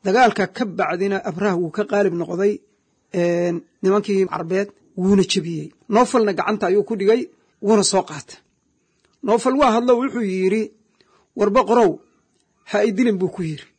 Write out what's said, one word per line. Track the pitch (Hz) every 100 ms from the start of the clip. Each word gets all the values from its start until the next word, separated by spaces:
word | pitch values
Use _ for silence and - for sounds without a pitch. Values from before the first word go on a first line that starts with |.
Dagaalka | 202 214 247 - 185
ka | -
bacdina | 226 196 160 170 196 -
Abraha | - 170 202 175
wuu | 170
ka | 208
qaalib | 208 202 196
noqday, | 175 165 175 202 208 _ _ _ _ _
een, | 185 175 170 175 170 - _
nimankii | 190 202 208 196 185
Carbeed, | - 165 185 202 _ _
wuuna | - 185 202
jebiyey. | 185 190 160 160 151 _ _
Noofalna | 214 247 254 214
gacanta | 190 180 208 180
ayuu | 202
ku | 202 220
dhigay, | 196 233 - _ _ _
wuuna | 202 214
soo | 190 196
qaatay. | - 151 - - _ _ _ _ _ _ _ _
Noofal | 269 226 262 262
waa | 277
hadlo, | 220 247 240
wuxuu | 262 233
yidhi, | 208 185 185 214 214 _ _ _ _ _ _ -
"War | 208
boqorow, | 214 202 240 220 - _ _ _ _ _ _ -
ha | 208
i | 208
dilin," | 196 240 196
buu | 180
ku | -
yidhi. | 165 151 -